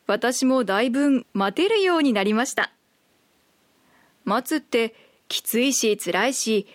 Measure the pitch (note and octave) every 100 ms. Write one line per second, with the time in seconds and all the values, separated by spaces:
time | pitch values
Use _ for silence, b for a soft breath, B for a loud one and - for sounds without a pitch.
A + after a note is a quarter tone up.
0 | - G#3 A#3+ B3 C4 C4 G3+ G3 B3+ B3+
1 | C#4+ C4+ - G3 G3 G3 F#4+ A4 F#4+ E4+
2 | C#4+ G#3 G3 G#3+ C4+ - - - _ _
3 | _ _ _ _ _ _ _ _ b b
4 | b _ - A3 - D#4 - A#3+ A3+ b
5 | b b _ - - A3+ C4+ B3+ A3+ G#3
6 | - F3+ A#3 C4+ A3+ G#3+ -